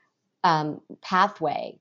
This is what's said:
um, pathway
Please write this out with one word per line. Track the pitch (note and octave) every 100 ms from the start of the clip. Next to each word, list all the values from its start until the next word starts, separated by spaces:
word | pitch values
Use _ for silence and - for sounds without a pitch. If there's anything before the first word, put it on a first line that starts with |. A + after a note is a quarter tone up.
| _ _ _ _
um, | F3+ D#3 D3+ D3 - -
pathway | - F#3 G3+ G3+ D3+ B2 A#2 -